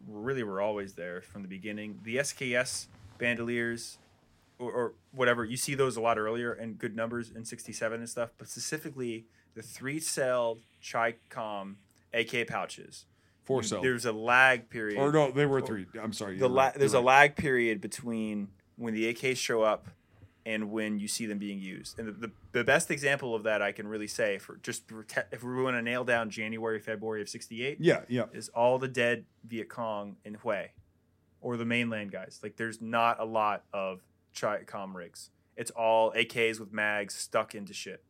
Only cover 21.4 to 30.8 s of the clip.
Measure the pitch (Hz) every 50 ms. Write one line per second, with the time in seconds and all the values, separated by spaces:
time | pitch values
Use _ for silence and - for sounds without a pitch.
21.4 | 101 101 101 98 95 95 - - - - - - 117 110 101 95 117 110 - -
22.4 | - - - 123 117 127 135 170 180 - 160 139 143 139 143 135 139 127 113 107
23.4 | 104 110 107 104 101 101 101 - 104 104 110 107 107 104 - - 117 104 101 92
24.4 | - - - 95 - - 120 - - - 110 110 107 - - 135 - - - 113
25.4 | 120 123 127 127 131 131 123 120 117 117 123 123 123 120 120 117 113 107 101 113
26.4 | 110 110 113 110 110 113 110 104 - - 110 104 107 110 110 107 101 - - 117
27.4 | - - 117 113 123 127 - - 151 170 127 80 - - 120 123 110 - - -
28.4 | 110 - - 113 117 123 127 127 131 127 127 123 120 120 120 117 110 - _ _
29.4 | - 113 117 113 104 - - 127 117 113 107 104 101 101 98 - - 104 104 104
30.4 | - 120 104 95 85 - - -